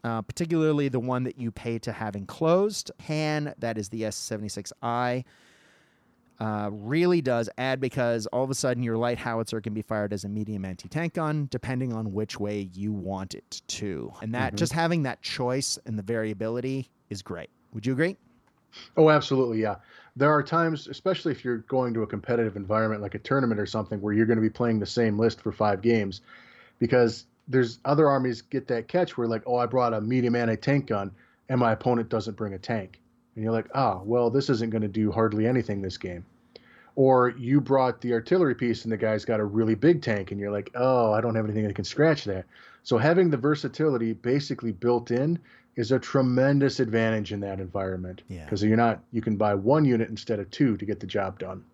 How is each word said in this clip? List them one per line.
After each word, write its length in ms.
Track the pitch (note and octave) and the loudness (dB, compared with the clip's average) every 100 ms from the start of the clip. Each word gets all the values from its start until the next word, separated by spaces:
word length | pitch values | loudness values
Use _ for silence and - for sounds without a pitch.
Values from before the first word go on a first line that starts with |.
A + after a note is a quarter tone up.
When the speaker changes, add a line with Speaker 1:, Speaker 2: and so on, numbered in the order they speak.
Speaker 1:
uh, 180 | A#2+ A2+ | -4 -4
particularly 640 | A2 - E3+ E3 D#3 D3 C#3 | -6 -6 -2 2 2 2 0
the 120 | B2+ | -2
one 240 | B2 B2+ | -2 -2
that 140 | B2+ - | -4 -4
you 120 | A#2 | -8
pay 260 | - A#2 A#2 | -6 -6 -6
to 120 | - | -6
have 240 | G#2+ G#2+ G2+ | -6 -6 -6
enclosed, 760 | F#2+ - D#3+ F3 G#3 G#3 - - | -10 -2 2 4 2 -2 -10 -14
can, 540 | - D3+ D#3 D3+ D3 - | -6 -4 -2 -2 -4 -6
that 180 | A#2 A2 | -6 -4
is 120 | G2 | -6
the 160 | A2 A2 | -6 -6
S 100 | - | -6
seventy-six 560 | - A2 G#2 - G2+ - | -8 -8 -6 -10 -12 -8
I, 420 | A#2+ A#2+ B2 B2 B2+ _ _ _ _ _ _ _ _ _ _ _ | -4 -2 0 -2 -6 _ _ _ _ _ _ _ _ _ _ _
uh, 300 | A2 G#2+ G#2 | -6 -4 -6
really 500 | G#2 G#2 D3+ F3 F3 | -8 -2 2 4 2
does 280 | C3 A#2+ A2 - | 2 0 0 -4
add, 220 | B2+ C3 | -2 -2
because 460 | C3 C3+ A#2+ A#2 G#2+ | -2 0 0 0 -2
all 160 | B2 | -2
of 60 | C3 | -2
a 60 | C3 | 0
sudden 280 | C3+ A#2+ | 0 0
your 140 | A#2+ A2+ | 0 0
light 200 | A#2+ A#2+ | 0 -2
howitzer 440 | A#2+ A2+ A2+ A2+ | -4 -4 -4 -4
can 120 | A2 | -4
be 80 | G#2+ | -6
fired 300 | G#2+ A2 G#2 | -4 -4 -2
as 120 | G2+ | -4
a 60 | G2 | -4
medium 360 | G#2+ G#2+ G#2 F#2+ | -6 -4 -4 -6
anti-tank 480 | F#2 - D3+ E3+ | -8 -8 -4 -4
gun, 340 | F3+ D#3 D3+ C#3+ | -2 -2 -2 -2
depending 420 | B2 - B2+ B2+ | -4 -4 -4 -4
on 180 | A2+ A2 | -4 -4
which 260 | G2 G#2+ - | -4 -4 -4
way 300 | G2+ G#2 G2 | -4 -4 -6
you 180 | F2+ G#2 | -6 -4
want 440 | G#2 F#2 G2 F#2+ - | -4 -4 -6 -8 -12
it 260 | _ - - | _ -18 -12
to. 440 | - G#2 D#2+ A#1 - | -8 -6 -6 -8 -10
And 120 | A2 | -6
that, 160 | A#2+ C3 | -2 -2
Speaker 2:
Mm-hmm. 40 | G#2 | 0
Speaker 1:
just 160 | C#3+ | -2
having 300 | C#3+ E3 E3+ | 0 0 0
that 180 | C3+ - | -2 -4
choice 560 | - - B2 C3 C#3 - - | -8 -4 -2 0 -2 -6 -6
and 120 | G#2+ | -8
the 40 | |
variability 840 | G2 A#2 A2 G2+ A2 A#2+ C3 C3+ B2+ _ _ | -4 -2 -2 -4 -4 -4 -4 -6 -8 _ _
is 120 | G2 | -12
great. 280 | - F2 D#2 _ _ | -10 -12 -12 _ _
Would 120 | G#2+ A2+ | -6 -2
you 80 | |
agree? 240 | C3 E3 G3 _ _ _ _ _ - - - | 0 0 -2 _ _ _ _ _ -20 -6 6
Speaker 2:
Oh, 120 | D#3 | 8
absolutely, 520 | D3+ - C3+ B2 A2 | 8 4 0 2 0
yeah. 140 | A2 G2+ _ - - - | -2 -2 _ -20 -20 2
There 120 | C#3+ | 4
are 120 | D3+ | 4
times, 440 | C#3+ E3 E3 D#3 - | 2 0 2 -2 -8
especially 440 | C3+ F#3+ F#3 E3 | -6 -2 0 -2
if 120 | B2 B2+ | -4 -2
you're 140 | A#2 | -4
going 340 | A#2 C3 B2 | -2 0 0
to 80 | A2+ | 0
a 40 | G#2 | -2
competitive 500 | G2+ - A#2+ A2+ G2+ | -4 -2 0 0 -2
environment 440 | G2 G#2+ A2 G#2+ | 0 0 2 -2
like 140 | G2+ G#2 | -6 -8
a 40 | |
tournament 400 | - C3+ B2+ G#2 | 0 2 2 0
or 60 | G2+ | -2
something, 340 | A2 G#2 G#2+ | -2 -4 -4
where 120 | G#2 | 0
you're 120 | G#2 A2+ | 2 4
gonna 160 | A2+ | 4
be 80 | A2 | 2
playing 300 | - A#2+ A2 | 0 0 0
the 60 | G2+ | -2
same 320 | - A2+ G#2 | 0 2 4
list 220 | A2+ - | 2 0
for 100 | A2+ | -8
five 280 | - G#2+ G2 | 0 0 2
games, 400 | A2 A2+ G2 F#2 - - - - - _ | 2 2 0 -6 -16 -20 -20 -20 -20 _
because 460 | A#2+ B2+ A#2+ A2+ - _ - | 2 6 4 2 -16 _ -2
there's 320 | C3 A#2+ A2+ C3+ | 2 2 -2 0
other 240 | D3 D3+ | 4 6
armies 320 | C#3 B2+ A#2 | 4 0 -4
get 260 | - C3+ C3+ | -4 -6 -2
that 200 | A#2+ A2+ | -4 0
catch 280 | F3 F3+ - | 0 0 0
where, 100 | A#2 | -2
like, 160 | A2+ B2 | -2 0
"Oh, 100 | A#2+ | 0
I 100 | A#2+ | 2
brought 260 | B2+ A#2+ | 2 2
a 80 | A2 | 0
medium 340 | G#2+ B2+ A#2+ A#2+ | 0 2 2 2
anti-tank 520 | A#2 G#2+ - C#3 C3+ | 2 0 2 0 0
gun 240 | G#2+ F#2+ F#2+ _ _ _ | -4 -4 -10 _ _ _
and 120 | C3 | 2
my 120 | A#2+ | 2
opponent 360 | A2 B2+ A#2+ A2 | 2 2 0 0
doesn't 260 | A2+ G#2 G2+ | -2 -4 -6
bring 180 | G#2+ | -8
a 40 | F#2+ | -8
tank." 420 | - A2+ F#2 - _ _ _ - | -6 -6 -6 -16 _ _ _ -6
And 80 | |
you're 100 | A2 | -2
like, 140 | A2+ A2 C3+ | -2 -2 0
"Ah, 260 | B2+ F#2 | 0 0
well, 260 | G2 A#2+ A#2+ | -2 0 2
this 200 | C3 C3+ | 2 2
isn't 220 | A#2+ A2+ | 0 0
gonna 160 | A2 G#2 | -2 -2
do 240 | G#2 G#2+ | 0 0
hardly 340 | G#2+ A2+ G#2 A2 | 2 2 2 2
anything 340 | B2+ A2 G2+ | 2 0 -4
this 160 | F#2+ - | -6 -8
game." 280 | F#2 F2 F#2 _ _ - _ - - - | -10 -10 -14 _ _ -20 _ -20 -12 2
Or 340 | C3+ B2+ B2 | 6 6 4
you 320 | A#2+ A#2+ C#3+ | 0 2 2
brought 400 | A2+ C3+ B2+ A#2 | 4 4 4 0
the 120 | A#2+ | 0
artillery 420 | A#2 A2+ F#3 D#3+ A#2 | -2 2 2 2 2
piece 280 | A#2+ G#2+ | 0 -2
and 80 | A2+ | -2
the 60 | G#2+ | -2
guy's 280 | A2 A2 - | 0 0 0
got 140 | A2+ | 0
a 40 | G#2 | 0
really 300 | G#2 A2 G#2+ | 2 2 4
big 260 | D3 E3 | 4 4
tank 300 | C3+ G#2 F#2+ | 2 -2 -2
and 80 | G2+ | -6
you're 120 | G2+ | -4
like, 200 | G#2 G2+ - | -4 -6 0
"Oh, 360 | B2+ B2+ A2+ | 2 4 4
I 80 | G#2+ | 4
don't 140 | A#2 A2 | 2 0
have 100 | G#2+ | 0
anything 200 | G#2+ G#2+ | 0 -2
that 80 | G2 | -2
can 100 | G2 | -6
scratch 380 | - D#3 D3 G#2+ | 2 4 4 -2
that." 200 | F#2+ - - - - | -6 -8 -18 -20 -20
So 140 | - A#2+ | 0 2
having 320 | C#3+ F3 F3+ | 4 4 4
the 80 | C#3 | 2
versatility 760 | C3+ D3 C#3 - D#3 B2+ A2+ | 0 -2 -4 -2 0 0 -2
basically 580 | A2+ A#2+ C#3 C#3+ C3 A#2 | -2 0 0 -2 -6 -6
built 400 | F#2 A#2+ A#2+ A#2+ | -2 2 0 0
in 260 | A#2+ D3 E3+ - - _ - | 0 0 -2 -6 -20 _ -6
is 160 | A2+ | 0
a 80 | C3 | 0
tremendous 800 | - C#3 C3 B2 C3+ C#3+ C#3 - | 2 2 4 4 4 4 2 2
advantage 540 | A#2+ A2+ A2+ A2 F#2+ | 0 2 2 0 -2
in 80 | G#2 | -6
that 180 | G2 F#2+ | -6 -6
environment. 640 | F#2 G2 F#2+ F#2 F2+ F2+ - | -6 -4 -4 -4 -8 -12 -14
Speaker 1:
Yeah. 180 | F2+ D#2 | -14 -6
Speaker 2:
'Cause 140 | G2+ | 0
you're 140 | G#2+ A2 | 4 6
not, 260 | A#2 A2 _ | 4 2 _
you 100 | A#2 | -6
can 140 | A2+ G#2 | -2 0
buy 180 | G#2+ | 2
one 300 | G2+ G2+ D3+ | 2 4 4
unit 260 | D3 A#2 A2+ | 6 4 0
instead 300 | G#2+ - G#2+ | -6 -4 -4
of 100 | G2 | -4
two 280 | - C#3 G2+ | 0 0 0
to 80 | G#2 | -4
get 160 | G2+ | -6
the 40 | F#2+ | -4
job 320 | G#2 F#2+ F#2+ | -4 -4 -6
done. 280 | F#2 F#2+ - | -10 -12 -16